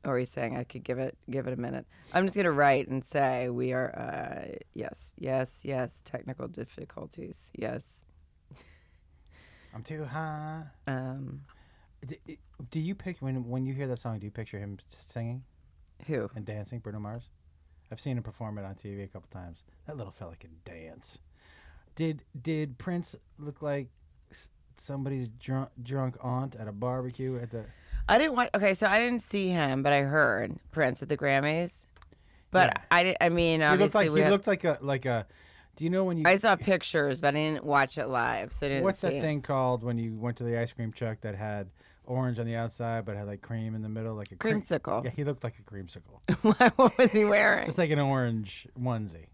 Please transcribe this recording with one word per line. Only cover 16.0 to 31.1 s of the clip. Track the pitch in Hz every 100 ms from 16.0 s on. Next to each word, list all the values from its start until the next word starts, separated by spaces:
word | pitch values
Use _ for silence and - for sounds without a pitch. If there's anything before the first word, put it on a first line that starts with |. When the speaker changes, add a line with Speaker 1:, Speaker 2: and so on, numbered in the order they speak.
| -
Speaker 1:
Who? | 143 104 113
Speaker 2:
And | 101
dancing, | 107 101 117
Bruno | 113 104
Mars? | 104 117 - _ _ _ _ - _
I've | 110
seen | 143 123
him |
perform | 110 - 110 104
it | 98
on | 98
T | 104 101
V |
a | 98
couple | 95 -
times. | 95 87 85 _ _ -
That | 147
little | 98
fella | - 98 -
can | 82 82
dance. | - 85 80 82 - - - _ _ - - - _ -
Did, | 160 151 _ 135
did | 139 156 151 123
Prince | - 175 - - _ -
look | 147 143
like | 151 143 127 _ - _ _
s-, | - - _ _ -
somebody's | - 139 131 135 120
drunk, | 120 - 131 135 -
drunk | 120 139 127 123
aunt | 127 127 135 117
at | 107
a |
barbecue | 101 123 127 127 120 131 127
at | 120
the | 113 107 - - - -
Speaker 1:
I | 220
didn't | 311 247
wa-, | 247
okay, | 202 202
so | 190 208
I | 208
didn't | 240 240
see | - 208 185
him, | 180 143 131
but | 139
I | 143
heard | 139 151 139 98 104 - -
Prince | - 131 -
at |
the | 143